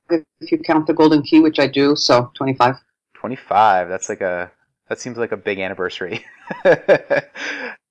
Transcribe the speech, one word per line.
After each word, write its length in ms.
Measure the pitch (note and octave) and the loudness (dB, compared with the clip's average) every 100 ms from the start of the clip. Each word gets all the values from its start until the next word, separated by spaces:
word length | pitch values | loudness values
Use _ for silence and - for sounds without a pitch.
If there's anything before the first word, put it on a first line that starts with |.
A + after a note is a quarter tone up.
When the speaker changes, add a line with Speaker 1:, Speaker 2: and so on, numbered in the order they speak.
| - | -4
Speaker 1:
if 400 | E3+ - _ D#3+ | -4 -4 _ -4
you 100 | D#3+ | -4
count 280 | - D#3+ D#3 | 0 0 0
the 60 | |
Golden 300 | D#3+ D#3 D#3 | 2 4 4
Key, 180 | C#3+ D#3 | 4 4
which 180 | D#3+ D#3 | 4 2
I 80 | C3+ | 0
do, 260 | C#3 C#3+ D3+ | 2 2 2
so 340 | - B2 B2 - | 2 2 2 -4
twenty-five. 400 | C3+ C3 B2 C3 _ _ _ _ | -4 2 0 0 _ _ _ _
Speaker 2:
Twenty-five. 760 | A2 B2+ - G2 A2 F#2 F2 | -12 -10 -2 2 4 4 0
That's 180 | F#2 - | -6 -8
like 140 | G#2 | -6
a, 280 | G2 F2+ F2+ _ _ _ - | -4 -4 -8 _ _ _ -12
that 140 | A2 | -10
seems 160 | B2+ A#2 | -10 -8
like 160 | A2 | -6
a 40 | G#2+ | -6
big 220 | G#2 G2 | -6 -6
anniversary. 680 | F#2+ F#2+ F2+ - F2+ - - - - - | -6 -6 -6 -6 -10 -10 -14 -20 -16 -2
<laughs> 0 | F#3+ D#3 - E3 - - - - - - - - _ | 2 2 4 2 2 -4 -4 -10 -12 -10 -12 -16 _